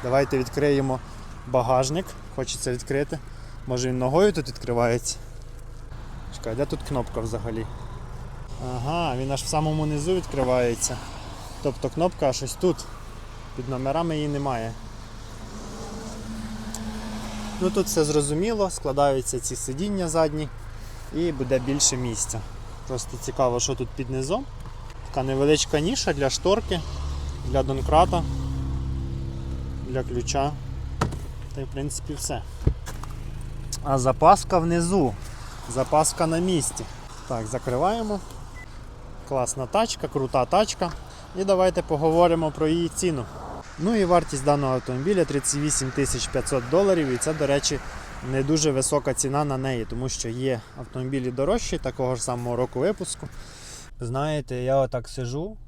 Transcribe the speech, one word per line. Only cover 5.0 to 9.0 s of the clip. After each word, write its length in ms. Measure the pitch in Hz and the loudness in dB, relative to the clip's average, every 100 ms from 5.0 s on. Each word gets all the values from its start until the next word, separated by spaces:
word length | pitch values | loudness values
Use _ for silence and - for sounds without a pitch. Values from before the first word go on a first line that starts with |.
| - - - - - - - - - - - - - - | 0 -8 -10 -12 -14 -14 -14 -12 -12 -12 -10 -10 -10 -8
Чекай, 200 | 113 113 | -6 -2
де 100 | 139 | -2
тут 140 | 151 - | -2 -2
кнопка 340 | 135 117 - | -2 -2 -4
взагалі? 440 | 113 113 113 113 113 - - - - - - - - - 127 123 | -4 -4 -4 -4 -6 -8 -10 -10 -10 -10 -10 -10 -10 -8 -6 -4
Ага, 400 | 127 170 | -2 0